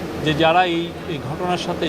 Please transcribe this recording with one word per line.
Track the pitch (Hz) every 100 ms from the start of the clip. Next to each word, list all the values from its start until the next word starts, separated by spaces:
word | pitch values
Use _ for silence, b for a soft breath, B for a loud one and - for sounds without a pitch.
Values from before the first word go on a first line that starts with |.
| - -
যে | 143
যারা | 151 160 175
এই, | 185 170 170 - -
এই | 151
ঘটনার | 127 165 180 175
সাথে | - 170